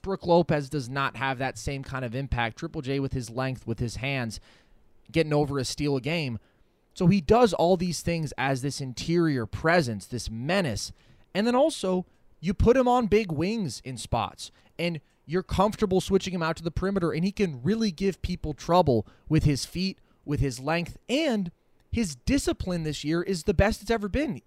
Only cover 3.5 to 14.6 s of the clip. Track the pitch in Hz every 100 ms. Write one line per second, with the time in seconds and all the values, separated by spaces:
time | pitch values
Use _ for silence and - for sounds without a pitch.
3.5 | 127 - 110 120 104 131 135 117 - -
4.5 | _ _ _ _ _ - 165 156 147 143
5.5 | 139 - - 147 135 127 170 139 110 _
6.5 | _ _ _ _ - 175 202 151 220 240
7.5 | - 165 185 180 - 175 170 151 - 135
8.5 | 135 143 131 131 120 - 170 165 131 110
9.5 | - 160 180 123 104 - 120 - 110 135
10.5 | 196 156 104 - - _ - _ 180 233
11.5 | 247 311 - 185 185 - _ _ _ 170
12.5 | 190 208 254 247 247 220 208 202 147 180
13.5 | 233 165 - 127 120 - 117 98 - -
14.5 | _